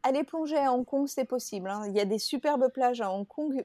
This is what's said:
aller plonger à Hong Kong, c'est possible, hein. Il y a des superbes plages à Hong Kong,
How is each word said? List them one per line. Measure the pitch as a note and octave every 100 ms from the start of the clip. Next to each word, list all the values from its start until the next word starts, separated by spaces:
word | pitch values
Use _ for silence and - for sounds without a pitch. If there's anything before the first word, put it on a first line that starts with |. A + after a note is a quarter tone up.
aller | B3+ C4+
plonger | D4 E4 D#4 D#4
à | C4+
Hong | B3 B3
Kong, | C#4 C#4
c'est | - B3+
possible, | B3+ - G3+ F#3
hein. | G3+ G#3
Il |
y | G3+
a | G3+
des | G#3+
superbes | - C#4 D4+ C#4+ C4
plages | C4 B3 A#3+
à | G3+
Hong | G3 G3+
Kong, | - D4+ C4+